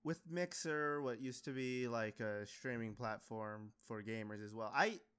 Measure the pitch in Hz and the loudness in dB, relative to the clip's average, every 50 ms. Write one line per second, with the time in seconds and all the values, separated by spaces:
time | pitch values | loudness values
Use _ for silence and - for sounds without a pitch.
0 | - 151 165 - - 165 165 175 180 175 - - - 160 151 151 151 147 147 147 | -2 -2 -2 -2 -4 -4 0 0 0 0 0 -2 0 0 2 2 2 2 2 2
1 | 139 127 120 110 131 131 123 - - 143 131 131 127 127 127 127 127 120 117 113 | 0 0 -2 -2 -2 -4 -4 -4 -4 -4 -2 0 0 0 2 2 2 2 2 2
2 | 110 107 - - 113 107 104 104 104 101 - - - 131 120 117 113 110 104 113 | 2 0 0 0 0 0 0 0 -2 -6 -8 -6 -4 -2 0 0 -2 -2 -2 -2
3 | 123 110 107 110 - - 113 110 107 107 107 107 107 107 - - - - 117 107 | -2 -2 -2 -2 -4 -6 -6 -4 -4 -4 -4 -6 -8 -12 -14 -14 -10 -6 -6 -4
4 | 101 110 113 110 107 107 107 104 107 104 107 113 110 107 117 143 196 220 220 - | -4 -2 -2 -2 -2 -4 -4 -6 -6 -6 -4 -4 -2 4 8 8 8 8 6 0
5 | - _ _ | -8 _ _